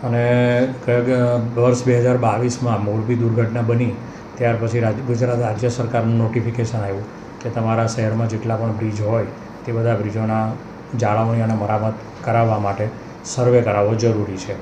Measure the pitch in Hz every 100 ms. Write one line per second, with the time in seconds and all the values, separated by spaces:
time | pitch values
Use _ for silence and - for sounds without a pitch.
0 | 123 117 120 123 123 120 131 123 - 123
1 | 123 127 123 120 117 120 123 120 127 120
2 | 123 123 113 104 123 - 131 107 101 107
3 | 110 120 117 110 113 120 113 117 120 -
4 | - - - - 120 110 113 120 113 104
5 | 131 117 123 120 117 107 123 117 117 120
6 | 113 113 113 120 113 113 117 113 101 98
7 | 107 - - - 120 113 113 113 113 127
8 | 110 113 113 110 113 110 113 107 110 104
9 | 104 113 104 - - - - 113 117 110
10 | 104 110 110 110 110 113 - - - 120
11 | 110 107 113 117 110 110 101 107 110 110
12 | - - - 117 117 107 101 98 107 -
13 | - - - - 123 123 117 104 101 110
14 | 117 104 98 95 - 95